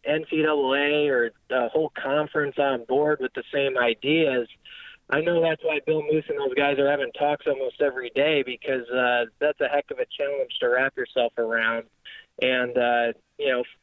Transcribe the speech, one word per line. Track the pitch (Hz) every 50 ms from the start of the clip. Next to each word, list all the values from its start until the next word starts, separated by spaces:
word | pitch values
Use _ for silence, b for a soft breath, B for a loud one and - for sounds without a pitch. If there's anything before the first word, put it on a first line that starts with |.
| -
N | 139 151 156 156 -
C | 165 156
double | 156 156 151 143 135 131 135
A | 139 143 147 147 151 147 147
or | 135 120 117 117 _ _ _ _
a | 123 127 120 113
whole | - 156 160 - _ -
conference | - 135 143 151 151 151 - 156 147 143 -
on | - 143 139 135 120 117
board | - 131 143 151 151 151 147
with | 131 127 _
the | 127 - - -
same | 143 139 135 131
ideas. | 127 120 120 117 _ - 139 156 165 160 143 131 127 117 - - _ B B B B B B B B B -
I | 131 147
know | 160 175 175 165
that's | 165 165 156 - -
why | 160 151 147 -
Bill | 156 160 156
Moos | 147 147 156 156 151
and | - 147
those | 143 139 135 127
guys | 143 143 143 143 135
are | 139 139
having | 143 143 135 120 -
talks | - 147 147 147 - -
almost | 156 139 135 135 123 - -
every | 147 139 123 131 123 120
day, | - 131 143 156 156 143 131
because, | 127 127 - - 143 131 127 120 117
uh, | 123 127 127 123 123 120 117 113 _ _
that's | 143 151 147 _
a | 147
heck | 123 143 143 - -
of | 139 127
a | 123 _ -
challenge | - 143 139 143 139 131 120 - -
to | 131
wrap | 120 123 127 135 135 _
yourself | - 123 - - 127 120 117 _
around. | 120 117 113 117 113 113 113 117 117 - _ _ _ B B B B B B _ -
And, | 123 127 127 127 123 123 120
uh, | 127 120 120 120 120 117 117 113 - _ _ _
you | - 147
know | 135 127 123 120 - - _